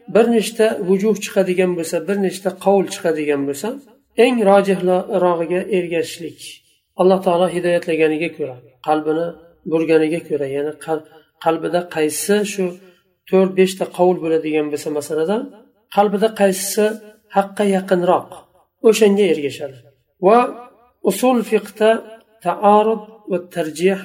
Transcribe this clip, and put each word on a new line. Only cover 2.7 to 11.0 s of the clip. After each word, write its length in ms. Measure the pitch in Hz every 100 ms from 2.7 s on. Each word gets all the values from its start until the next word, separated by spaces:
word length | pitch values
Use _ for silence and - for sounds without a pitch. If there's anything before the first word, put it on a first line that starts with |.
| 196 156
chiqadigan 560 | - 170 156 147 143
bo'lsa, 240 | 139 139 214 277 - _ _ -
eng 180 | 254 240
rojihlarog'iga 1200 | 196 202 190 180 180 185 190 190 180 170 165 180 -
ergashishlik. 680 | 190 170 165 - - 165 - - - _ _ _ -
Alloh 200 | 185 185
taolo 260 | 190 170 180
hidoyatlaganiga 840 | 170 170 170 175 156 156 156 170
ko'ra, 260 | 160 139 127 - _
qalbini 460 | - 156 156 156 170 - - _ -
burganiga 540 | 160 156 160 156 165
ko'ra, 260 | - 147 139
ya'ni 260 | 139 151 151
qal-, 280 | - 156